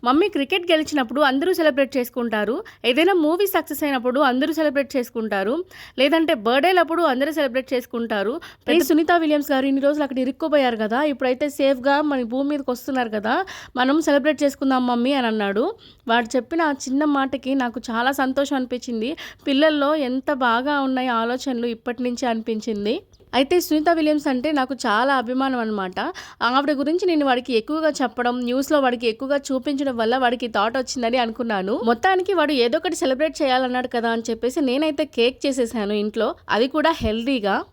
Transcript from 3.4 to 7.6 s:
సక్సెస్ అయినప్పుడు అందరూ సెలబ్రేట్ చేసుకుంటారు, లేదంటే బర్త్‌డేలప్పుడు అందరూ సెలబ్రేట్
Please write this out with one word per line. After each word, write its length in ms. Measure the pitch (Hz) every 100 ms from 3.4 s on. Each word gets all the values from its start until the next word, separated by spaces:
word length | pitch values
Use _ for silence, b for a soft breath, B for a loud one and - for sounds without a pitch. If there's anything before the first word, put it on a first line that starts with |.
| 403
సక్సెస్ 380 | 349 302 285
అయినప్పుడు 360 | 302 269 240 247
అందరూ 320 | 285 247 302
సెలబ్రేట్ 440 | 311 302 277 277 277
చేసుకుంటారు, 680 | 240 233 220 208 190 302 370 B B -
లేదంటే 360 | 269 330 320
బర్త్‌డేలప్పుడు 680 | 302 208 262 311 370 320 330
అందరూ 300 | 330 254 285
సెలబ్రేట్ 420 | 311 285 240